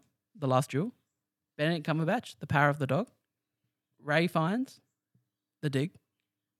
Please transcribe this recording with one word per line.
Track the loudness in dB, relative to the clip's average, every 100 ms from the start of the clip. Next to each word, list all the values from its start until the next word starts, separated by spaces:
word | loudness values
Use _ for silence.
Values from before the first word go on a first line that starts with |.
| _ _ _ -6
The | 2
Last | 2 2
Duel, | -2 -4 -8 _ _ _ _ _ -4
Benedict | -2 -2 -2
Cumberbatch, | -2 0 -2 -4 -14
The | 0
Power | 4 4
of | 2
the | 0
Dog, | -2 -2 _ _ _ _ _ _ _ _ _
Ray | 0 0 2
Fiennes, | 2 0 -2 -4 -10 _ _ _ _ _ _ _ -8
The | -4
Dig, | -2 -4 -8 _ _ _ _ _